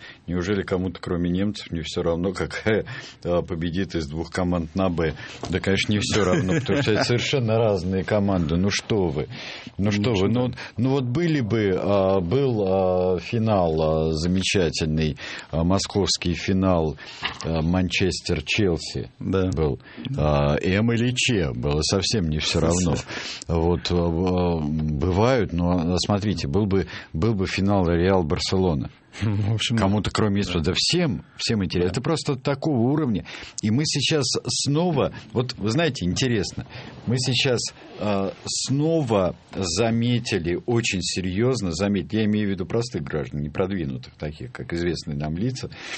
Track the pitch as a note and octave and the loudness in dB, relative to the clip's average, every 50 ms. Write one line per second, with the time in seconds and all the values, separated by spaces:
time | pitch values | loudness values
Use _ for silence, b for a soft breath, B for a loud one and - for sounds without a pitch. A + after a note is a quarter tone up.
0 | B B B B - E2+ F2 F2+ E2+ G2 G#2 G2 E2+ - G2 F2+ F#2 F#2 E2 - | B B B B -8 -4 -4 -2 0 0 0 -2 0 0 -2 -2 0 -2 -6 -6
1 | - - F2+ F2 F2 F2 F2 F#2 G2+ G#2 G2+ - - - E2+ D#2+ D#2 - - F2+ | -6 -4 -2 0 0 0 0 0 0 -2 -2 -6 -8 -8 -6 -6 -6 -4 -4 -2
2 | E2+ E2+ E2 E2+ F2 G2 F#2 - E2 D#2 - - - - A2 F#2+ E2 B B B | 0 0 0 0 0 -2 -2 -2 -4 -4 -6 -4 0 0 0 0 0 B B B
3 | B B B - - E2+ F2 E2+ D#2+ - F#2 D#2+ F2 F2 D#2+ F#2+ F#2+ D#2 - E2+ | B B B -8 -4 0 0 0 0 -2 -4 -4 -4 -2 -2 -2 -4 -2 -4 -4
4 | D#2 C#2+ D2+ D#2+ D#2+ - - F#2+ F2+ F2+ F2+ E2+ E2 D#2 - F#2+ F#2+ F#2 E2 E2+ | -4 -4 -6 -8 -8 -4 -4 -2 0 0 0 -2 -2 -2 -2 0 0 0 0 0
5 | E2 D2+ B B B B B B - - - F#2 - G2 F#2+ G2 - - G#2 G#2 | 0 -2 B B B B B B -6 -4 -4 0 0 0 0 2 2 0 0 0
6 | - - - G#2+ F#2+ F2 F#2 - F#2 F#2 E3 D#3+ A#2+ - - C#3+ C3 - G#2+ G2+ | 0 2 2 2 4 4 2 2 2 2 0 0 0 0 0 2 2 2 2 2
7 | C3 - A#2+ A2 - - D3 C3+ A#2 A2 A2 A2+ A#2 G#2+ G2+ F2+ F2 F#2 F#2+ F#2+ | 2 2 2 0 0 0 0 0 2 2 2 4 4 2 2 2 0 0 -2 -2
8 | E2+ - G#2+ G#2 G2+ G2+ F#2+ F2+ E2 C#2+ D#2+ F2 F#2+ G2+ - - - - A#2 G2+ | 0 0 2 2 2 2 2 2 2 2 2 2 2 0 0 -2 -2 0 0 2
9 | F#2 E2 C#2 D2 C2 B B1 B B B B B B B B - G2 G#2+ G2+ G2+ | 2 0 0 -2 -4 B -10 B B B B B B B B -2 0 0 2 2
10 | G2+ B2+ A2+ F#2 F#2+ G2+ A2+ B2 B2+ B2 A#2+ B B B B A#2 A#2+ C3 C3+ C#3 | 2 2 2 4 4 4 2 2 0 -2 -4 B B B B 0 0 2 2 2
11 | B2+ B2 B2 E3 F3 E3 D#3 C#3+ A#2 G2 A#2 A2+ G#2 G2 F#2 - - F#2+ G2+ G2 | 0 0 0 0 2 2 2 0 0 0 2 2 2 2 2 2 2 2 4 4
12 | F#2+ F#2+ F#2+ G2 F2 E2+ A#2+ C#3 C#3 C3 A#2 G#2 G2 F#2 F#2+ F#2+ F#2+ F#2 F#2 F#2 | 4 4 4 2 2 2 2 2 2 2 2 2 2 2 2 4 4 4 4 2
13 | F2+ F#2 F#2 E2+ - - A#2+ A2+ A2 A2 G#2 F#2+ F2 E2 D#2+ D#2 D#2+ D#2 D#2+ D#2 | 2 2 0 0 -2 -2 -2 0 2 4 4 4 4 4 2 2 2 2 2 2
14 | D#2+ D#2+ D#2 D2+ E2 F2+ F#2 F#2+ F#2+ - - G2 E2+ D#2 - - E2 D#2 D#2 D#2 | 2 2 0 0 0 0 0 0 2 2 2 2 2 2 0 -2 -2 0 0 0
15 | D#2 D2+ C#2+ B B B B B B B - E2 E2 F2 G2 G2 - - - G2+ | 0 0 -2 B B B B B B B -2 0 2 2 2 0 0 0 0 0
16 | F#2 F#2 - - - F2+ E2 - - - F#2+ F#2+ F#2 F#2+ F2+ E2 D#2+ D2+ C#2 B | 0 0 0 -2 -2 -2 -2 -2 0 0 2 2 4 4 4 4 2 0 -2 B
17 | B B B B B B B - - D2+ E2 D#2+ D#2 E2+ F2+ F#2 F#2 E2+ - - | B B B B B B B -6 -4 -2 0 0 2 2 2 2 2 0 0 0
18 | G2+ F2+ D#2+ - - - F2 E2+ - - - - G#2 F2+ E2 D#2 - - - - | 2 0 0 -2 -2 -2 -2 -2 -2 -2 0 2 2 2 2 0 -4 -6 -8 -8
19 | - - - - F#2+ F#2+ F#2+ F#2+ F#2 F#2 F#2 - D#2 C#2+ B1+ B B B B B | -8 -10 -10 -8 -4 0 0 2 2 0 2 2 0 0 0 B B B B B
20 | B - - C#2+ D2 D2+ D2 C#2+ C#2+ D2 D2 - - F#2 F#2 G#2 A2+ A#2 A#2 A2 | B -6 -2 0 2 4 4 4 4 2 2 0 2 2 2 2 2 2 2 2
21 | A#2 B2 B2 B2 - - A#2+ F#2+ D#2+ C2+ A#1 B1 C2+ D2 D2 D#2 D#2 - G2+ G2 | 0 0 0 0 0 2 2 2 0 0 -2 -2 -2 0 0 0 2 2 0 0
22 | F2 - - G#2+ E2+ D#2 D2+ D#2 - - - E2+ D#2+ D#2+ F2 F#2 F2+ D#2+ C#2+ - | 2 0 0 0 0 0 0 -2 -2 0 0 2 2 2 2 2 2 0 0 -2
23 | - - - - - - - - - - E2+ E2 E2 E2+ F2 E2 - - F2 F2 | -4 -8 -10 -10 -10 -10 -12 -10 -6 -2 0 2 2 2 2 0 0 0 0 2
24 | E2+ E2+ E2 E2+ F#2 F#2 F2+ F2+ F2+ F2 E2+ D#2+ D2+ D2 D#2 D#2 D#2 D#2 D2+ C#2 | 2 2 0 0 0 0 2 2 2 2 0 0 -2 -2 -2 -2 -2 -2 -2 0
25 | E2 F#2 F2 G2 A2 B2+ C3+ A#2+ F#2 - - F2 F2 F2 F2+ F2+ D#2+ F2 F2+ F2 | 0 2 4 4 4 4 4 2 2 0 0 0 2 2 2 2 2 0 0 0
26 | - - G#2 G2 G2+ G#2 F2 E2 - C#2 D2 G2+ G#2+ F#2+ F#2+ F#2+ E2 B B B | 2 0 0 2 2 0 -2 -2 -2 0 0 2 2 2 2 0 0 B B B
27 | B B - D#2 F#2 A#2 A2 F#2+ F#2+ F2 - F#2+ F#2+ G2 G2+ G2 F2+ E2 E2+ E2+ | B B -4 0 0 0 2 0 -2 -2 0 0 2 2 4 4 4 4 4 4
28 | F2 F#2+ G2 F#2 E2 D2 F2+ E2 - - G2 F#2+ F#2 F2+ D#2 C2 - - - - | 4 4 4 4 4 2 0 -2 0 0 2 2 2 2 2 0 -2 -6 -10 -18
29 | _ - - - G#2 A2 G2+ G2+ G2+ G#2+ A2+ G#2 - - A#2 A2+ G2 G2 G2+ G#2+ | _ -20 -8 -4 -2 -2 0 0 0 0 0 0 0 0 2 2 2 2 2 2
30 | - - - - A2 G#2 G2 G2+ G2 F2+ F2 F2 D2 F#2 E2+ - - - - F3+ | 0 0 0 2 2 2 2 0 0 0 0 0 2 2 0 0 0 2 2 2
31 | F3 C#3 F#2 - - - - - - - A#2 G#2 F#2+ D#2+ - F2+ F2 F#2 F#2+ C3 | 2 0 0 -4 -8 -12 -12 -6 -2 0 0 0 0 0 0 0 0 0 0 -2
32 | B2+ D3 D#3+ D3+ - D#3 C#3 A#2 - D3 C3+ C#3 - D#3+ C#3+ A#2 A2+ C3 D3 D#3 | 0 0 -2 0 -2 -2 -4 -2 -2 -2 -2 0 0 0 2 4 4 4 4 2
33 | D#3 B2 G2+ - B B B B B B B - - G#2+ G#2+ C#3+ D#3+ - - C#3+ | 2 2 0 -2 B B B B B B B -4 0 2 2 2 2 0 0 0
34 | C3+ - D#3+ D3 B2 - - - - B2 - - - C#3 C#3+ D#3 F3+ F3+ D#3 C3 | 0 2 2 2 2 0 -2 -4 -4 -4 -4 -2 0 0 2 2 2 2 2 2
35 | F#2+ C#2+ B B B B - A#2 B2+ B2+ - - F#2+ A2 A#2 D#3 E3+ D3+ A#2+ - | 2 0 B B B B -2 -2 -2 -2 -4 -4 -2 0 2 2 2 0 0 0
36 | E2+ F2+ F2+ - C3+ B2 A#2 G2+ E2+ - - - - B B B B B B B | -2 -2 0 0 0 2 2 0 -2 -2 -6 -10 -12 B B B B B B B
37 | - - B2 B2+ B2+ C#3 B2 - - C3+ A#2+ G#2+ - - B B B - - - | -4 -2 -2 0 0 0 0 2 2 2 2 0 -2 -6 B B B -18 -10 -6
38 | G2 G#2 G2+ G2 G2 F#2 - - - - - - - - C3 C#3+ D3+ D#3+ E3 D#3+ | -2 -2 0 0 -2 -4 -6 -8 -8 -8 -6 -4 -2 -2 0 0 2 2 2 0
39 | C#3 A2+ A2 G2 F#2 E2 - - - - - F2+ F#2+ F2 D#2+ F#2+ A#2 A2+ A2+ A#2 | 2 2 2 4 2 2 -2 -6 -12 -12 -6 -4 -4 -2 0 0 2 2 2 2
40 | A#2 B2 B2 A2+ B2 - G#2+ F#2 D#2 E2+ F2 - - - A#2+ A#2 - - G#2 F2+ | 2 2 0 0 0 -2 -2 -2 0 -2 -2 -2 -2 0 0 0 0 0 -2 -2
41 | D#2+ - - G2 F2 F#2 F2+ G2+ A#2+ B2+ C3 G#2+ G2 F2 D#2+ E2 G2+ G2+ G2+ F#2+ | -4 -4 -4 -4 -4 -2 0 0 0 0 0 0 -2 -4 -2 0 0 0 0 0
42 | D2+ C#2 G#2 A2 G#2+ G#2 G#2+ G#2 G#2+ G2 G2 F2+ F2+ E2+ G#2+ A#2 A#2+ - - F2 | -2 -2 0 0 2 2 2 2 0 0 -2 -4 -4 -2 -2 -2 -2 -2 -4 -6
43 | C#2+ C#2 D#2 D2+ C2 B1 D2 D2 D2 D2 D2+ - F#2+ F#2 G2+ F2+ D2+ C2+ C2 B1 | -6 -4 -4 -4 -4 -4 -6 -6 -6 -4 -2 -2 -2 -2 -2 -4 -4 -6 -6 -8
44 | B1+ - - - D#2 D2+ D2+ - C#2 B1 - - - - F2 E2+ E2+ F2 D#2 D2+ | -10 -14 -12 -10 -8 -8 -8 -10 -12 -12 -12 -12 -8 -6 -4 -2 -2 -2 -2 -4
45 | - E2 D2 C#2+ D2+ D2+ D#2+ F2+ A2+ C3 B2+ - - B B B B B B | -6 -8 -6 -6 -4 -4 -4 -4 -4 -4 -4 -6 -10 B B B B B B